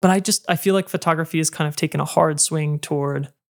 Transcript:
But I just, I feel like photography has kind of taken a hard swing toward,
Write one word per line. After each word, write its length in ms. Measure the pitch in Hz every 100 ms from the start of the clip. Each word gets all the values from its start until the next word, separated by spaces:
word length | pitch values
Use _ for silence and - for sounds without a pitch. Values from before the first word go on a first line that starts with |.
But 100 | 185
I 100 | 190
just, 240 | 190 - -
I 80 | 170
feel 180 | 196
like 140 | 190 185
photography 500 | 175 175 160 160 160
has 120 | 156
kind 160 | - 151
of 80 |
taken 240 | 147 151 151
a 60 |
hard 360 | 147 - 160 147
swing 380 | - 160 151 147
toward, 540 | - 147 139 139 139 _ _